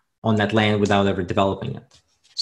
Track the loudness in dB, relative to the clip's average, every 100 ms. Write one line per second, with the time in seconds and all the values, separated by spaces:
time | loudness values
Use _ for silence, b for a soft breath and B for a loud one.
0 | _ _ -2 0 2 2 2 2 2 2
1 | 0 -2 -4 0 0 -2 -8 -12 -16 _
2 | _ _ _ -8